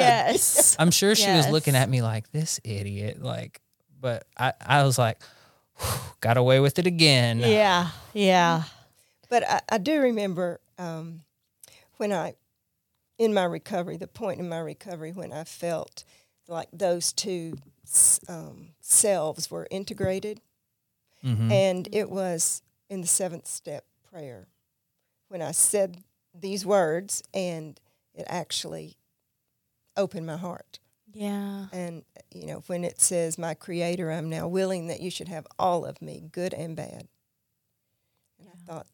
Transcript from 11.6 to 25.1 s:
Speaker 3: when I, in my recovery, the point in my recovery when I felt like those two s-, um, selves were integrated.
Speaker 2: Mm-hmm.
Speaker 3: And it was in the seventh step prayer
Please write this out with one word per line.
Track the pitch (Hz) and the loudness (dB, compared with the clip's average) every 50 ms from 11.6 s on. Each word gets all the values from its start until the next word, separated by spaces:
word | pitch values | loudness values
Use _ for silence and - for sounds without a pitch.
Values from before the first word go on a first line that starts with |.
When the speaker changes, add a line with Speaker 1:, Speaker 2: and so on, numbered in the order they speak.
| - - - _ _ _ _ | -20 -20 -20 _ _ _ _
Speaker 3:
when | - 220 208 196 | -6 -4 -2 -2
I, | 170 - - - _ _ _ _ _ _ _ _ _ _ _ _ _ _ _ _ | -2 -4 -6 -10 _ _ _ _ _ _ _ _ _ _ _ _ _ _ _ _
in | - 226 220 208 | 0 2 2 4
my | 196 180 | 2 2
recovery, | 170 170 - - - 208 175 170 175 165 | 0 -2 -6 -8 -6 -4 -4 -4 -6 -8
the | 165 - | -10 -12
point | - - - 233 196 - - | -14 -10 -8 -6 -6 -6 -6
in | 180 | -6
my | 175 165 165 | -6 -6 -6
recovery | 165 151 - - - 196 175 156 160 165 180 | -8 -8 -10 -12 -14 -14 -14 -12 -12 -12 -12
when | 190 - - 131 | -12 -12 -12 -12
I | 156 165 | -12 -12
felt | - - - 175 170 165 156 - - _ - - _ _ _ _ _ _ _ _ | -14 -12 -8 -6 -4 -4 -6 -6 -10 _ -20 -20 _ _ _ _ _ _ _ _
like | - 170 165 - - | -12 -10 -10 -10 -10
those | - 170 202 175 175 175 170 - | -6 -2 0 0 0 0 -2 -4
two | - - - 208 185 175 165 165 151 139 - - _ _ _ | -4 -4 -4 -4 -6 -6 -6 -8 -12 -14 -16 -20 _ _ _
s-, | - - - - - - - - - | 0 4 4 6 6 4 2 -2 -8
um, | 175 160 160 147 131 - - 165 _ _ | -14 -12 -14 -16 -18 -20 -20 -20 _ _
selves | - - - - - 208 190 170 156 156 160 170 156 - | 0 4 4 4 6 4 2 2 0 -2 -4 -6 -8 -8
were | 175 170 160 - | -8 -10 -8 -8
integrated. | - 190 202 - 208 196 190 190 190 190 202 208 208 - _ _ _ _ _ _ _ _ _ _ _ _ _ _ _ _ - | -8 -10 -8 -8 -6 -2 -2 -2 -2 -2 -6 -8 -10 -14 _ _ _ _ _ _ _ _ _ _ _ _ _ _ _ _ -4
Speaker 2:
Mm-hmm. | 131 117 107 113 113 | -2 0 2 2 4
Speaker 3:
And | 208 196 196 190 180 185 - 208 | 4 4 4 2 0 -2 -6 -4
it | 208 214 202 - | -4 -4 -4 -4
was | 185 196 190 180 175 165 - - - - - _ _ _ _ - | -4 -6 -4 -4 -2 -2 -2 -2 -4 -6 -10 _ _ _ _ -12
in | 202 190 | -12 -6
the | 175 | -2
seventh | 170 - - 190 175 170 - - | -2 -2 -2 -2 -4 -8 -10 -12
step | - - - - 165 147 131 - _ _ _ _ _ | -14 -14 -12 -12 -12 -14 -14 -14 _ _ _ _ _
prayer | 190 170 147 131 117 95 87 _ _ _ _ _ _ _ _ _ _ _ _ _ | -18 -16 -16 -14 -16 -18 -20 _ _ _ _ _ _ _ _ _ _ _ _ _